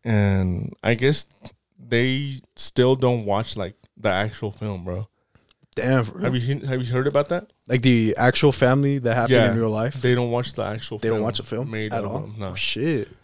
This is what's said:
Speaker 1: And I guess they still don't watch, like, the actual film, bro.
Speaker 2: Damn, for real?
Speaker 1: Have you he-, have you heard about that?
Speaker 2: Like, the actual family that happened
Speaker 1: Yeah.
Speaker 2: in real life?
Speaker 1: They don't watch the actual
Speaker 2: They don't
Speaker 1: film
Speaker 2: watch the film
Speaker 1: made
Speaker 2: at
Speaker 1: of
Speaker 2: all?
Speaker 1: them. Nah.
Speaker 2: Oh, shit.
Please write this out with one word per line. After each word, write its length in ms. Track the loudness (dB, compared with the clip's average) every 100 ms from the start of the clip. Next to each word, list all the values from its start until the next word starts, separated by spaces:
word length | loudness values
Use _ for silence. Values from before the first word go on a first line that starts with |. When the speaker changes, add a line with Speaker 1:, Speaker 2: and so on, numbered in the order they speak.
Speaker 1:
And 680 | 2 2 4 2 0 -2 -6 -4
I 100 | -2
guess 320 | 2 2 0 -6 _ -20 _ _ _
they 600 | -2 0 2 -2 -6 -12 _
still 400 | -10 -4 2 4 4
don't 280 | 2 0
watch, 320 | 0 -2 -2 -6
like, 180 | -8 -10 _ -4
the 120 | 0
actual 400 | 0 -2 -4 -10
film, 320 | -8 -8 -8
bro. 240 | -8 -8 -10 _ _ _ _ _ _
Speaker 2:
Damn, 300 | -4 2 2
for 100 | 0 -4
real? 60 |
Speaker 1:
Have 100 | -2 -2
you 40 |
he-, 260 | -2 -4 -4
have 140 | -4
you 100 | -2
heard 140 | 0 2
about 200 | 0 0
that? 220 | -4 -6 _ -2
Speaker 2:
Like, 140 | 2
the 320 | 4 4 4 4
actual 360 | 2 4 2
family 460 | 4 4 4 2 0
that 160 | 0
happened 180 | 0 4
Speaker 1:
Yeah. 160 | 4 4
Speaker 2:
in 60 | 2
real 120 | 0
life? 300 | 0 -2 0
Speaker 1:
They 140 | 2
don't 160 | 2 2
watch 220 | -2 -4
the 80 | -6
actual 360 | -6 -6 -8 -4
Speaker 2:
They 100 | -2
don't 80 | 0
Speaker 1:
film 80 |
Speaker 2:
watch 140 | 0 -4
the 40 |
film 280 | -6 -6 -6
Speaker 1:
made 220 | -6 -4
Speaker 2:
at 120 | -4
Speaker 1:
of 60 | -4
Speaker 2:
all? 100 | -6
Speaker 1:
them. 160 | -8 -10
Nah. 120 | -8
Speaker 2:
Oh, 20 |
shit. 540 | -6 -4 -2 -2 -2 -4 -14